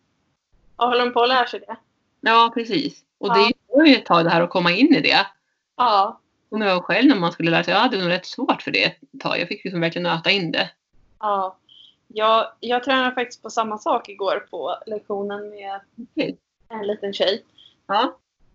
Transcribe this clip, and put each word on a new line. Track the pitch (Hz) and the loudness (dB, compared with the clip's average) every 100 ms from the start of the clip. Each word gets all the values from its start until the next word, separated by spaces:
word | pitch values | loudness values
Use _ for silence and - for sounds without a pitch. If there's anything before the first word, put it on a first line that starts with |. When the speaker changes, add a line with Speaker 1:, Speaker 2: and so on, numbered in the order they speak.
| _ _ _ _ _ _ _ - | _ _ _ _ _ _ _ -4
Speaker 1:
Och | 240 | -2
håller | 247 247 | 0 0
de | |
på | 240 | 0
att | 240 | 2
lära | 254 240 | 2 -2
sig | 208 | -6
det? | 202 226 _ _ _ _ | -12 -18 _ _ _ _
Speaker 2:
Ja, | 220 226 233 | 2 4 4
precis. | 233 226 185 - - _ _ | 0 -4 -2 -4 -10 _ _
Och | 202 | 0
det | 233 226 - _ | 2 2 0 _
Speaker 1:
Ja. | 269 | 6
Speaker 2:
tar | 311 | 8
ju | 233 | 6
ett | - | 4
tag | 170 165 | 2 4
det | |
här | 170 | 2
att | 175 | 2
komma | 185 175 | 0 0
in | 185 311 185 | 4 4 4
i | |
det. | 143 151 196 _ _ _ _ - | 4 2 0 _ _ _ _ -2
Speaker 1:
Ja. | 247 202 208 233 _ _ _ | 2 2 0 -4 _ _ _
Speaker 2:
Kommer | 220 202 | -4 0
jag | 180 | 0
ihåg | - | 0
själv | 196 277 | 2 4
när | 208 | 4
man | 170 | 0
skulle | 170 170 | -2 0
lära | 165 | 0
sig, | 175 | 2
jag | 190 | 2
hade | 247 202 | 2 0
nog | 175 | -2
rätt | 180 - | -2 -6
svårt | - 320 233 | -8 -4 -4
för | - | -2
det | 95 151 | 0 0
ett | - _ - | -2 _ -10
tag. | - - | -6 -4
Jag | 175 | -4
fick | 202 | -8
liksom | 185 180 | -8 -4
verkligen | 165 170 | -4 -2
nöta | 175 165 175 | -4 -2 0
in | 202 165 | -2 -2
det. | - 170 _ _ _ _ _ | -4 -6 _ _ _ _ _
Speaker 1:
Ja. | 214 196 190 - _ _ - _ _ | -4 -2 -4 -8 _ _ -20 _ _
Jag, | 208 220 226 220 - | -2 2 2 0 -8
jag | 233 240 | -4 -4
tränade | 262 262 254 254 | 0 0 0 -2
faktiskt | 240 - | -8 -10
på | 226 | -8
samma | 233 220 233 | -6 -4 -4
sak | 339 240 - | -2 -2 -4
igår | 202 190 156 - | -6 -4 -4 -6
på | 175 143 - - | -10 -8 -8 -8
lektionen | 214 - 202 202 202 208 | -12 -8 -8 -8 -10 -12
med | 208 196 196 _ - 247 311 | -14 -12 -14 _ -20 -14 -6
Speaker 2:
Okej. | - - _ _ _ | -6 -6 _ _ _
Speaker 1:
en | 220 202 | -10 -8
liten | 208 202 | -6 -8
tjej. | 202 185 196 _ _ _ _ - | -2 -2 -2 _ _ _ _ -4
Speaker 2:
Ja. | 202 254 - _ _ _ | -2 -2 -4 _ _ _